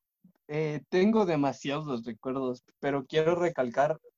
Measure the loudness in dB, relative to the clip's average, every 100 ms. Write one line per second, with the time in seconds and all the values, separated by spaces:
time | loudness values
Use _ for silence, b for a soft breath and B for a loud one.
0 | _ _ _ _ -6 -2 -2 -4 -2 4
1 | 4 4 4 2 2 -2 -4 -4 -4 -6
2 | -6 -10 -6 -4 -4 -6 _ -8 -4 -4
3 | -2 0 2 2 0 0 -2 2 0 0
4 | -10